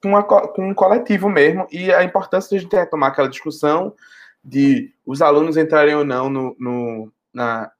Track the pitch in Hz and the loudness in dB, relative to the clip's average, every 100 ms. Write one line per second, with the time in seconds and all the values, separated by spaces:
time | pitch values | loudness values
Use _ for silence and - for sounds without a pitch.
0 | 196 202 202 202 - - 190 196 190 233 | 2 2 4 2 2 -6 -6 2 4 2
1 | 247 202 196 180 147 180 180 165 185 175 | 2 -2 0 4 4 2 -6 -6 0 2
2 | 180 190 - 185 196 196 175 185 170 156 | 2 -2 -2 -4 -2 -6 -2 -2 -2 -2
3 | 135 135 135 131 160 143 151 156 190 - | -2 0 -4 -4 -12 -4 -2 -2 -4 -12
4 | _ - - _ 139 135 139 127 - _ | _ -20 -20 _ -8 0 2 2 -2 _
5 | - 135 156 147 160 156 156 156 147 147 | -12 0 2 4 2 0 2 2 2 2
6 | 143 127 131 135 127 - 123 123 120 113 | -2 -2 -4 -4 -6 -8 -6 -6 -6 -8
7 | 107 _ _ 123 120 113 107 _ | -14 _ _ -6 -4 -4 -8 _